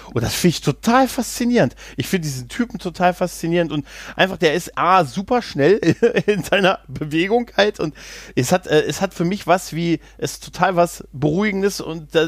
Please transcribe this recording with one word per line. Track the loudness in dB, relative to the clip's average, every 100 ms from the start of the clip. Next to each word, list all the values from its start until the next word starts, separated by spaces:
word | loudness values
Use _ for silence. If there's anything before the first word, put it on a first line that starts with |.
| -8 -4
Und |
das | -2 0
finde | 2
ich | 2
total | -2 -2 2 4 2
faszinierend. | 0 -6 -2 0 2 2 0 -14 -8
Ich | -2
finde | -2 -2
diesen | -6 -8
Typen | -4 -4 -6
total | -10 0 0
faszinierend | 2 -4 -4 0 0 0
und | -2 -6 -12 -8 0
einfach, | 0 2
der | 0
ist | 0 -4 -2
A, | 4 4 2
super | -2 -2 -2
schnell | -2 2 4 4
<laughs> | 2 2 2 2 0
in | -2
seiner | 0 2 2 0 -6
Bewegung | -10 -4 -2 2 0 0 0
halt | 0 0
und | -6 -8 -16 -18 -8 -2
es | 2
hat, | 0 2
äh, | 2
es | 2 -2
hat | -4
für | -2
mich | -4 -2 0
was | 0 0
wie, | -4 -2 -2 -4 -8
es | -8
ist | -8
total | -12 -2 0 2
was | 0 -2 -16
Beruhigendes | -4 -2 0 -2 0 -2 -4
und, | -10 -12 -4
äh, | 0